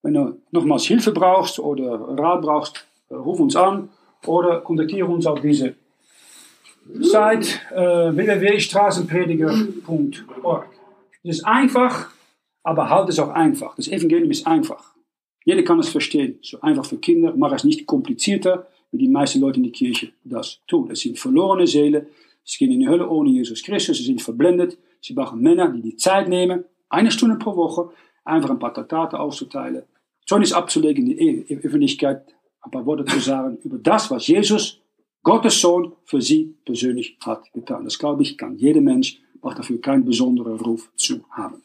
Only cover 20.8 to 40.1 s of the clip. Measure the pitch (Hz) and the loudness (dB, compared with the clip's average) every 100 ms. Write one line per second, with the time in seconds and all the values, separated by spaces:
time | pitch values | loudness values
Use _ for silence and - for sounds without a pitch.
20.8 | 131 113 123 - 127 139 190 185 175 143 | -2 -6 -8 -6 0 2 4 2 4 4
21.8 | 147 147 147 _ _ _ - - 135 127 | 2 2 -4 _ _ _ -16 -2 0 2
22.8 | 135 170 170 160 143 127 117 113 - 196 | 2 2 2 0 2 2 0 -8 -6 -4
23.8 | - 139 131 123 - 117 170 180 175 - | -2 -4 -2 -4 -6 0 2 2 0 -4
24.8 | _ _ - 131 131 113 135 170 175 120 | _ _ -10 -8 -6 0 4 4 2 -2
25.8 | 113 - 185 196 180 180 180 180 - _ | -8 -2 2 2 2 0 0 -2 -6 _
26.8 | _ 175 220 - 233 220 220 180 165 175 | _ 2 2 4 2 0 -2 -2 -2 -2
27.8 | 170 - _ _ - 160 135 123 123 - | -8 -10 _ _ -2 0 0 -2 -4 -8
28.8 | - 160 160 147 147 147 135 139 131 131 | -6 -4 -4 -4 -6 -8 -10 -10 -8 -10
29.8 | - _ _ _ - 202 196 175 170 156 | -12 _ _ _ 0 2 2 0 0 0
30.8 | 156 139 123 151 160 120 - 139 139 143 | 2 2 0 2 2 0 -6 -8 -2 0
31.8 | 139 - 143 - _ _ _ _ 127 131 | 0 0 -2 -4 _ _ _ _ -14 -8
32.8 | 120 147 - 147 127 135 131 117 - 123 | -6 -4 -2 -2 -2 -2 -4 -8 -10 -2
33.8 | 160 208 - 127 - 175 202 208 - - | 2 2 0 -6 2 2 4 0 0 -10
34.8 | _ _ _ _ 165 220 233 - 180 175 | _ _ _ _ 2 4 4 4 4 2
35.8 | 165 - _ 139 117 156 156 - - 120 | 0 -10 _ -2 2 2 0 -8 -10 -4
36.8 | 127 123 117 _ - 110 _ 120 - 104 | -4 -4 -8 _ -10 -10 _ -16 -10 -10
37.8 | 104 - 147 143 139 - - 101 131 156 | -8 -6 -4 -2 -2 -4 -12 0 2 4
38.8 | 139 127 131 - _ _ 135 - 123 120 | 4 2 0 -6 _ _ -14 -12 -8 -6
39.8 | 139 135 123 | 0 2 2